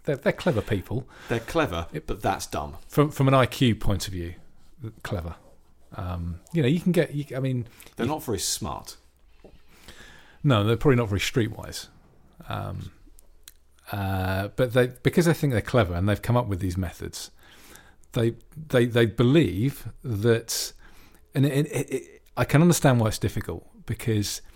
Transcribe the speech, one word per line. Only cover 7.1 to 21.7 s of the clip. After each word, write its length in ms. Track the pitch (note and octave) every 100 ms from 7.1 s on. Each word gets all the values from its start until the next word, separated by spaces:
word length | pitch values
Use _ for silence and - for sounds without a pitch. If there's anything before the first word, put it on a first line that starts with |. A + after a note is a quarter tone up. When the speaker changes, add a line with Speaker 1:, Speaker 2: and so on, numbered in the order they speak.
Speaker 1:
you, 100 | D3 C#3 B2+
I 20 |
mean, 300 | C3 B2+ A2+ - -
Speaker 2:
They're 120 | - A#2
Speaker 1:
you 40 |
Speaker 2:
not 120 | D#3
very 160 | - G2
smart. 560 | - - E2+ - - - _ _ _ - G3 - - - - - - - - -
Speaker 1:
No, 220 | D3 A#2
they're 120 | G#2 A#2
probably 200 | D3+ B2
not 120 | A2+
very 120 | G2+
streetwise. 680 | - - A2 G#2+ - - - - _ _ - _ -
Um, 420 | G#2+ G2 F#2 F#2+ - - - - - - _ _ _ -
uh, 560 | G#2 F#2+ F#2+ F#2 F#2+ G2+ -
but 160 | B2+
they, 160 | B2 B2 -
because 220 | D3 - E3+
they 60 |
think 200 | D#3 D3
they're 100 | A#2+
clever 320 | - B2+ F#2
and 140 | F2 G2
they've 120 | G2+
come 160 | - A#2+
up 100 | A#2
with 100 | F#2+
these 180 | F#2+ F2+
methods, 540 | F2+ - E2+ - - - - - - - - _ -
they, 220 | - A#2 A2+ - - D#3
they, 160 | B2+ B2
they 200 | A#2 A#2
believe 840 | F#2 A#2+ D3+ C3+ F2 B2+ - - -
that, 680 | C#3 G#2 A2+ A2+ - - - - - - - - _ -
and 100 | C#3
it, 200 | C3+
it, 240 | D3+